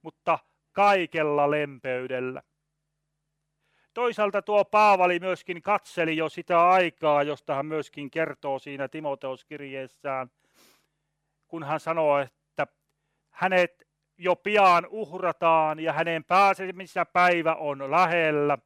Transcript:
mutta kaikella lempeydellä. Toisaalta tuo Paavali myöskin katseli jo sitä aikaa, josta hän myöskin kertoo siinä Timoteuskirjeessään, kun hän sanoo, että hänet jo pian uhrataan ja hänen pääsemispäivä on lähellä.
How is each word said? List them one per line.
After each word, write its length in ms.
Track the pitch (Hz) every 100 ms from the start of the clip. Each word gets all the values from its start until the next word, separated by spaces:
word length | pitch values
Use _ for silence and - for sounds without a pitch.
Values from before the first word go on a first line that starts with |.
mutta 380 | 160 _ - 170 _ _ _
kaikella 800 | - 202 196 170 165 156 147 143
lempeydellä. 920 | 151 147 131 131 127 127 127 127 135 _ _ _ _ _ _ _ _ _ _ _ _ _ _ _ -
Toisaalta 420 | 240 214 208 202
tuo 240 | 190 208 196
Paavali 540 | 214 214 190 180 175
myöskin 420 | 185 175 - 170
katseli 560 | 175 208 - - 160 160
jo 120 | 160
sitä 400 | - - 170 170
aikaa, 540 | 185 175 _ 160 143
josta 320 | 143 143 - 139
hän 100 | 151
myöskin 460 | 156 147 - 143
kertoo 480 | 160 160 139 147 135
siinä 280 | 147 139 135
Timoteuskirjeessään, 1400 | 160 151 135 135 131 _ 151 139 135 131 _ 147 131 127 _ _ _ _ _ _ _ _ _ _ _ _
kun 160 | 165
hän 160 | 143 156
sanoo, 400 | - 165 151 143
että 480 | 135 _ _ - 143 _ _ _ _ _ _
hänet 580 | - 185 185 175 _ _ _ _ _
jo 180 | 180 175
pian 520 | 202 208 190 175 170
uhrataan 920 | 214 180 185 180 156 170 165 156 156
ja 140 | 160
hänen 300 | 147 165 165
pääsemispäivä 1300 | - 180 196 190 185 180 185 - 170 180 180 175 160 156
on 360 | 151 139 135
lähellä. 680 | 156 180 170 160 151 147 139